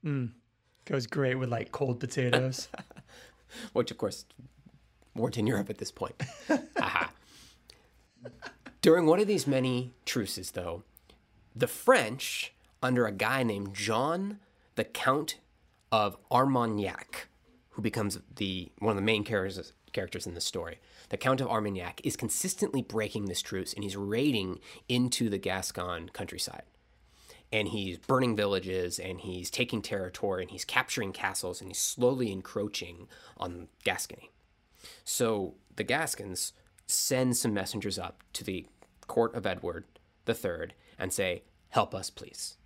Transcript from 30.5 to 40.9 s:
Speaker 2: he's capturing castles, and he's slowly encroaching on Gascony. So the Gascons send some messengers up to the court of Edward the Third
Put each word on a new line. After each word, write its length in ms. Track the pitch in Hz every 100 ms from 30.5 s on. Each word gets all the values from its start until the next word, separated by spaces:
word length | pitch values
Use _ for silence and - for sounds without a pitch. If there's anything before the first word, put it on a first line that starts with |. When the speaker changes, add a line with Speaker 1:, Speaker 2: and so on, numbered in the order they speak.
Speaker 2:
he's 140 | 110
capturing 480 | - - - - 101
castles, 480 | - 98 95 92 90
and 100 | 95
he's 80 | 87
slowly 520 | - - 123 131 120
encroaching 800 | 95 92 - 104 - 85 85 87 - - -
on 300 | 90 87 87 _
Gascony. 460 | - 90 - - - _ _ _ _ _ - -
So 500 | - - 120 107 92 - _
the 100 | -
Gascons 680 | 110 139 156 - 101 92 - - _ _ -
send 500 | - - 131 127 120
some 160 | 120
messengers 460 | 101 92 110 101 95
up 240 | 87 - -
to 100 | -
the 220 | - 92 - _ - _ -
court 280 | - 117
of 120 | 117 101
Edward 380 | 92 87 82 - - _ _ -
the 80 |
Third 400 | 113 101 82 85 - -